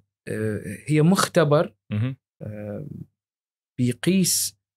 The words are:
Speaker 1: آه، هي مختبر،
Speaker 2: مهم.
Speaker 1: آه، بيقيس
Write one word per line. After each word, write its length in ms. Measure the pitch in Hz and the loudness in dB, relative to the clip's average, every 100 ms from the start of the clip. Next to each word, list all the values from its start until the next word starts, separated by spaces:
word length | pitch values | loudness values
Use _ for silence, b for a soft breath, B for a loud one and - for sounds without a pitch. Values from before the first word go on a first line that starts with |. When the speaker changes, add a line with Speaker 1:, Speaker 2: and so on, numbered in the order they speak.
| _ _ - | _ _ -10
Speaker 1:
آه، 340 | 107 110 104 - 98 - | -4 -4 -4 -8 -10 0
هي 160 | 151 | 4
مختبر، 760 | 160 190 - 175 151 147 - _ - | 4 4 2 2 4 2 0 _ -6
Speaker 2:
مهم. 240 | 107 127 135 _ - | -4 -4 -6 _ -14
Speaker 1:
آه، 460 | 104 104 104 101 98 - - _ _ _ _ _ _ - | -12 -10 -10 -10 -10 -14 -16 _ _ _ _ _ _ -2
بيقيس 800 | 123 120 175 190 170 - - _ _ | -2 0 2 2 2 0 -2 _ _